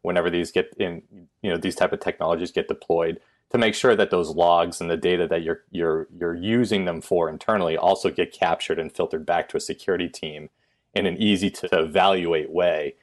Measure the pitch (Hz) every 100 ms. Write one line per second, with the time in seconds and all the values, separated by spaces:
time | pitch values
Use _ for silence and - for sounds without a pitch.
0 | 87 87 87 87 82 92 - - 92 85
1 | _ 98 - _ 98 85 85 - 90 85
2 | 92 - 82 82 87 87 - - - 85
3 | 82 82 _ _ - 123 110 - 127 107
4 | 98 87 80 78 85 85 87 - 85 82
5 | 90 87 82 82 82 82 _ 92 82 80
6 | 76 87 85 85 101 120 113 101 90 82
7 | - 87 80 80 - 107 85 80 90 95
8 | 92 - 87 - 87 82 - 82 78 -
9 | 85 80 78 82 - 85 - 78 - 90
10 | 85 - 78 76 76 _ _ _ _ 101
11 | 95 87 107 95 98 - 90 82 80 92
12 | 98 95 85 80 76 87 87 76 71 -